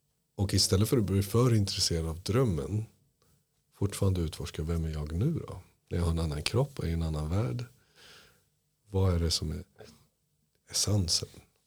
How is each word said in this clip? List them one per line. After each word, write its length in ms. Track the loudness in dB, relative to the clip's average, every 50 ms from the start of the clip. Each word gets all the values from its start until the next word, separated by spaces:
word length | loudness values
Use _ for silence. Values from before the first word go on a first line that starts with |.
| _ _ _ _ _ _ _
Och 180 | -4 -2 0 2
istället 340 | 2 2 4 4 4 4 4
för 100 | 4 2
att 60 | 2
bli 180 | 2 2 2 2
för 320 | 2 2 2 4 4 4
intresserad 520 | 4 2 2 0 -2 -2 0 0 -2 -2
av 140 | -4 -6 -6 -4
drömmen, 640 | 0 2 2 2 2 0 0 -2 -2 -4 -4 -4 -6 _ _ _ _ _ _ _ _ _ _ _ _ _ _ _ _ _ _
fortfarande 420 | -2 -2 0 0 2 2 2 2
utforska, 420 | 0 -2 -4 -6 -10 -8 -6 -6 -4
vem 220 | -2 -2 -2 -2
är 60 | -2
jag 220 | -4 -4 -6 -4 -2
nu 200 | 0 0 0 0 -2 -6 -8
då? 120 | -12 -14 -16 -20 _ _ _ _
När 100 | -2 0
jag 60 | 2
har 60 | 2 2
en 60 | 2
annan 240 | 0 -2 -2 -4 -4
kropp 360 | -2 0 0 0 0 -4 -4
och 80 | -4 -2
i 20 |
en 120 | -2 -2 -2
annan 280 | -2 -2 -4 -4 -2
värld. 340 | -2 -2 -2 -2 -4 -6 -8 -12 -16 _ _ _ _ _ -20 -20 -20 -20 -20 _ _ _ _ _ _ _ _ _ _ _ _ _
Vad 240 | 0 4 4 4 4
är 40 | 4
det 120 | 2 0
som 200 | 0 -2 -2 -4
är 140 | -6 -6 -10 -12 _ -20 -20 -20 -20 -20 _ _ _ _ _ _ _ _ _ _ _ _ _ -8
essensen 580 | -4 -2 0 2 2 2 2 0 0 -2 -4 -6 -12 -18 -20 _ _ _ _